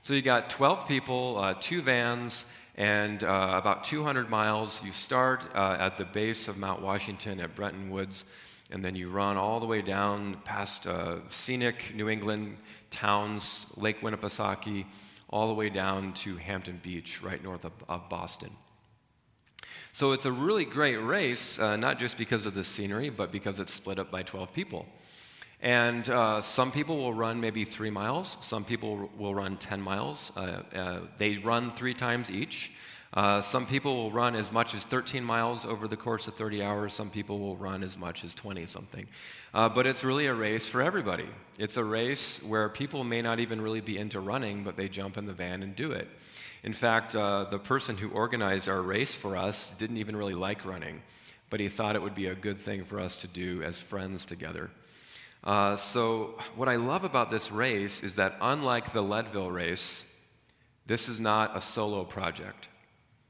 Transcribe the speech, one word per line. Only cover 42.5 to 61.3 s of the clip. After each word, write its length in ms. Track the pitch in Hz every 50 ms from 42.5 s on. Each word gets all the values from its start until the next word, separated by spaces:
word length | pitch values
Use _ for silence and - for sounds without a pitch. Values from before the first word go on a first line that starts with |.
| 110 110 107 104
people 340 | - - 139 139 - 139 127
may 180 | 117 117 117
not 200 | 117 117 113 113
even 180 | 117 110 113 110
really 220 | 107 110 110 110
be 160 | 101 107 104
into 240 | 95 107 104 95 98
running, 420 | 95 98 113 135 131 104 101 101 98
but 140 | 101 82
they 100 | 92 95
jump 300 | 98 95 98 98 98 95
in 80 | 107 101
the 80 | 104 92
van 280 | 90 90 90 90 95
and 140 | 95 101 98
do 160 | 98 139 160
it. 160 | 123 92 - - - - - - - - - - - - -
In 100 | 107 110
fact, 420 | - 123 117 113 113 110 113 -
uh, 300 | 107 104 101 101 98 98 95
the 80 | 101
person 400 | 98 - - 131 135 - - 107
who 120 | 95 107 101
organized 600 | - 107 113 113 123 117 104 98 98 95 92 95
our 140 | 98 95 90
race 320 | 92 95 107 139 - -
for 200 | - - 101 95
us 360 | 90 95 101 101 - - - 95 -
didn't 180 | 110 110 120
even 180 | 110 107 107 107
really 200 | 107 104 98 95
like 280 | 87 92 95 104 101 -
running, 380 | 95 92 87 80 85 80 - - - - - - - - - _ _
but 100 | 104 104
he 100 | 101 98
thought 260 | 101 - 110 104 104
it 60 | 104 87
would 100 | 104 98
be 140 | 98 95
a 80 | 92 92
good 240 | 92 98 104 98 95
thing 240 | - 104 101 98 90
for 160 | - 101 98
us 180 | 90 92 -
to 100 | - -
do 360 | 92 90 87 90 90 90 90 78
as 160 | 82 85 -
friends 480 | - - 101 98 95 95 95 87 -
together. 420 | - - 90 - 80 85 80 82 - - - - - - - - - - - - - - - -
Uh, 320 | - 101 104 101 101 104
so 600 | 101 - - - 123 117 113 113 110 107 - - - - - -
what 140 | 107 131 131
I 60 | 123
love 280 | 117 117 127 151 185 190
about 280 | 185 - 127 117 -
this 200 | 110 110 - -
race 520 | 104 107 120 131 117 101 101 101 - - -
is 100 | 98 90
that 220 | 101 95 95 - -
unlike 500 | 101 120 139 151 143 127 120 117 113 -
the 100 | - 113
Leadville 480 | 101 98 104 110 113 110 104 101 95 90
race, 560 | 87 87 87 82 90 95 - - - - - - - - - _ _ _ _ _ _ _ _ _ _ _ _
this 240 | - 110 120 - 127
is 100 | 117 110
not 380 | 113 107